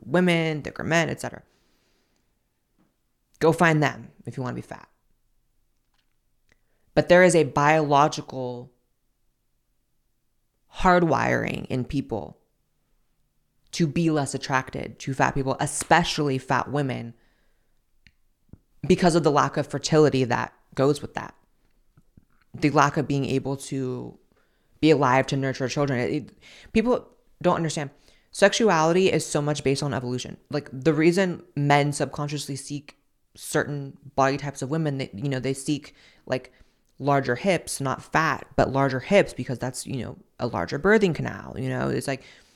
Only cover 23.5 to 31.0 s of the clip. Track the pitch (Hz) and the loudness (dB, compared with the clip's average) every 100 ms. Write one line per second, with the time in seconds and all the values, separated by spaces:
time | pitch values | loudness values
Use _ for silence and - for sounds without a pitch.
23.5 | 139 - 135 127 123 120 - _ _ _ | -8 -8 -6 -6 -8 -12 -16 _ _ _
24.5 | _ _ _ 151 233 139 131 131 139 135 | _ _ _ 4 4 4 2 2 -2 -4
25.5 | 127 131 147 139 123 120 147 - - - | -4 -4 -2 -2 -2 -2 -4 -8 -18 -20
26.5 | - - 226 226 240 - _ _ _ 175 | -20 -2 0 2 0 -4 _ _ _ 0
27.5 | - 165 160 139 - _ _ _ - 208 | 0 -2 -4 -8 -12 _ _ _ 2 4
28.5 | - 226 165 160 175 190 156 - 156 147 | 6 4 4 4 4 4 2 0 -2 -2
29.5 | 147 135 139 147 127 123 123 - - _ | -2 0 -2 -2 -4 -4 -6 -8 -16 _
30.5 | 143 - 131 131 151 | -8 -8 -2 0 4